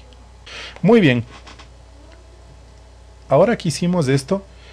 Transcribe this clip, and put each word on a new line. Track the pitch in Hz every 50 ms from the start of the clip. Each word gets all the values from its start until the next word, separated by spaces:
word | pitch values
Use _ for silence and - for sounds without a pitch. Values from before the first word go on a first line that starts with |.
| - - - - - - - - - - - - - - - -
Muy | - 180 240 226
bien. | 180 139 123 120 113 - - - - - - - - - - - - - - - - - - - - - - - - - - - - - - - - - - - - - - - - -
Ahora | 135 147 190 240 220
que | - - 170
hicimos | - - 180 175 180 180 143
esto, | 127 139 135 131 - 190 196 - - - - - -